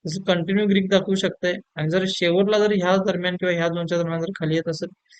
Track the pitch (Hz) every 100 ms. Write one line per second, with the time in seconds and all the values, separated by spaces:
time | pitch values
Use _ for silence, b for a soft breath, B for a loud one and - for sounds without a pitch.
0 | 165 190 190 175 165 196 208 196 190 196
1 | 190 190 185 - 175 185 - - 156 180
2 | 190 - 175 180 196 214 208 202 180 190
3 | 196 175 180 180 185 170 170 170 170 170
4 | 170 165 165 196 156 160 160 156 170 _
5 | b